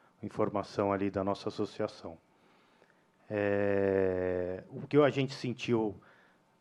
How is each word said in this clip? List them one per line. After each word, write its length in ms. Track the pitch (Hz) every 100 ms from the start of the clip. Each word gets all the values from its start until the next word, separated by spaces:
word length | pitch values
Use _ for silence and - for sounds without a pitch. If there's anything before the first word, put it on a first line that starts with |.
| - _
informação 680 | 107 - 104 101 95 - 101
ali 180 | 98 101
da 140 | 98
nossa 240 | 95 98 107
associação. 720 | - 101 - 107 - 95 82 _ _ _ _ _ _ _ _ _ _ -
É, 1300 | 104 101 101 101 98 98 95 95 92 92 90 90 92 -
o 160 | 127 123
que 100 | 143
a 120 | 147
gente 240 | 131 135
sentiu, 600 | - 127 113 - 113 110 92 - - - _ _ _